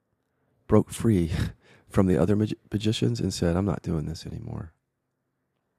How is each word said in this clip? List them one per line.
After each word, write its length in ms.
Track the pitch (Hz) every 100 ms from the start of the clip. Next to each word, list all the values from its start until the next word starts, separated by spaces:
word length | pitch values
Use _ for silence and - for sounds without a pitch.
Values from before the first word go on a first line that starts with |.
| _ _ _ _ _ _ _
broke 240 | 107 -
free 400 | - 117 101 82 - - -
<laughs> 300 | _ - _
from 180 | - 95
the 100 | 85
other 200 | 90 104
magi-, 180 | 107 - _
magicians 480 | 107 110 113 117 117
and 140 | 95
said, 220 | - 87 85
"I'm 100 | 101
not 160 | 82
doing 240 | - 82 76
this 200 | 78 -
anymore. 460 | 80 - 76 80 _ _ _ _ _ _ _ _ _ _